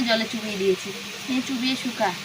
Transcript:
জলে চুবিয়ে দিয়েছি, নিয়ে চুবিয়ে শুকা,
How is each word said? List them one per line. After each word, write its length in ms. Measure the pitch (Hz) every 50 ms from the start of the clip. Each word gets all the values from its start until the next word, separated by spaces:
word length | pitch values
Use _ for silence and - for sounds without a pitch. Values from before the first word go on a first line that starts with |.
| 262
জলে 220 | 233 226 226 226 220 -
চুবিয়ে 240 | 226 214 214 208
দিয়েছি, 320 | 190 190 196 185 - - 202 190 190 196 196 - - - -
নিয়ে 140 | 254 254 247 -
চুবিয়ে 280 | 269 240 240 254 262 254 -
শুকা, 280 | 254 226 - 220 196 175 - -